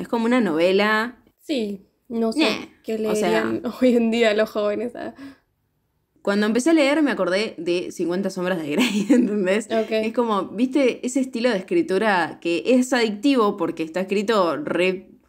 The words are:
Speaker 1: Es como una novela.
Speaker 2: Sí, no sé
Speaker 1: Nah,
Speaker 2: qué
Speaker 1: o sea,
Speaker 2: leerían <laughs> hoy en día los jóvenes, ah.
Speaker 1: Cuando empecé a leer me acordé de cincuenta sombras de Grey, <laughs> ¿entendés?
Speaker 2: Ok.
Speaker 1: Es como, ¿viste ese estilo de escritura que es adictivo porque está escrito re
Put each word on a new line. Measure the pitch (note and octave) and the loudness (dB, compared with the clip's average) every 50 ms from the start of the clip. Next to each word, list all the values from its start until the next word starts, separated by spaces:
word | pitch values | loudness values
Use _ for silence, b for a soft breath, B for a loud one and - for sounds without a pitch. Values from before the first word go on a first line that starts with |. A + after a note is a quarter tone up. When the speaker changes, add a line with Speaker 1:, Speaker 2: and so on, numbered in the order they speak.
Speaker 1:
Es | F3 - | -6 -4
como | - - A3+ | -4 -2 0
una | A#3 A#3+ B3+ | 2 2 2
novela. | A#3 F#3+ D#3 D#3 E3+ F3+ F#3+ G3 G3+ G#3+ G#3+ G#3+ A3 A#3+ B3 - _ _ _ _ | 2 2 2 2 2 4 4 4 2 2 2 0 -2 -4 -8 -14 _ _ _ _
Speaker 2:
Sí, | _ - D#4+ B3+ A3 G3+ G3+ F#3+ - _ _ _ _ - | _ -6 -4 -4 -4 -4 -6 -10 -14 _ _ _ _ -8
no | A#3+ A3+ A3+ A3+ A3+ | -4 -2 -2 -2 0
sé | C#4 | 0
Speaker 1:
Nah, | D#4+ A#3+ E3 F#2+ - - - _ _ | 0 0 0 -2 -6 -12 -18 _ _
Speaker 2:
qué | - A3 A3 A3 | -6 -4 -4 -2
Speaker 1:
o | G#3+ G#3+ | -2 -2
sea, | G#3+ G#3+ G#3+ A3 A3 A3 A3+ A3+ | 0 0 0 0 0 0 -2 -4
Speaker 2:
leerían | A3+ - B3 G#3+ | -4 -6 -8 -2
<laughs> | - | 2
hoy | - B3+ A#3 | 2 4 4
en | A#3+ A#3 A3+ | 4 2 2
día | A3 A#3 A#3 A3 G#3 | 2 2 2 2 2
los | G#3 G#3+ G#3+ | 2 0 0
jóvenes, | - A3+ G#3 G#3 G#3 G3+ A3 B3 - | -2 -2 -2 -2 -2 -2 -4 -6 -8
ah. | - - A3+ A#3+ B C#4 C#4 C4+ B B _ _ _ _ _ _ _ _ _ _ _ _ _ _ _ - | -10 -12 -12 -12 B -18 -20 -20 B B _ _ _ _ _ _ _ _ _ _ _ _ _ _ _ -4
Speaker 1:
Cuando | - G3+ G#3 G#3 | -2 0 2 2
empecé | G#3+ A3+ B3 B3 D#4 | 2 2 2 2 4
a | E4+ | 4
leer | D#4+ C#4+ C4+ C#4+ D#4 D#4 | 4 4 4 4 2 2
me | C#4 G#3+ | 2 2
acordé | - F#3+ F3 F3+ G3 A3 A3 - | 0 0 0 0 0 0 -2 -6
de | - E3+ E3 F3 F3+ F3 - - | -6 -4 -2 -2 -2 -2 -4 -6
cincuenta | - F3+ E3 F3 F#3 G3 G3 | -4 -4 -2 -2 -2 -2 -4
sombras | F#3 F#3 F3+ F3+ F#3 E3+ | -4 -2 -2 -2 -2 -2
de | D#3+ C#3+ | -2 -2
Grey, | D3 - B3 A#3+ G3+ G#3 F#3 | 0 0 0 0 0 -2 2
<laughs> | G3+ | 4
¿entendés? | C4 A#3+ B3 G3 G#3 G#3 F#3+ F3+ F#3+ G#3+ A#3 | 4 4 4 2 0 0 0 0 0 0 -2
Speaker 2:
Ok. | - A3+ A3+ A3 G#3+ | -2 -2 -2 -2 0
Speaker 1:
Es | A3+ A3 A3 A3 A3+ | -2 -2 -2 -2 -2
como, | - A#3+ A3+ G#3+ G3 F3+ - | -2 0 0 0 -2 -2 -4
¿viste | - F#3+ A#3+ B3+ C4 D4+ C#4 A#3+ - - - | -2 -2 -2 0 2 2 2 2 0 -2 -6
ese | B3 - C#4 | -4 -2 -2
estilo | B3+ C4 - A#3 A3+ B3 | -2 -2 -2 -2 0 0
de | A#3 F#3+ | 0 -2
escritura | F#3 - F#3+ F3 E3 D#3+ F#3 F#3+ G#3+ A3 G3+ F3+ E3 D3 - - | -2 0 0 0 0 0 0 0 2 2 2 2 0 -2 -4 -6
que | - E3+ E3+ E3 - | -4 -4 -4 -2 2
es | - B3 B3+ B3+ B3+ C#4 | 2 2 2 2 2 0
adictivo | B3 A#3 A3+ G3+ G3+ - C#4+ C#4 B3+ A3 G3+ F#3+ | 0 0 0 -2 0 0 2 4 4 4 2 2
porque | - E3 E3 E3 - D#3+ | 0 -2 -4 -4 -4 -8
está | D#3+ D#3+ F#3 | -6 -4 -6
escrito | F#3 F#3+ G3+ G3+ G#3 G3+ A#3 G#3 F#3 E3 D3+ | -4 -2 -2 -2 0 2 2 2 2 2 0
re | C3+ D3+ - - E3 F3+ F#3 F#3 F#3+ - - - - _ | -2 -4 -4 0 0 0 0 0 -2 -8 -16 -20 -20 _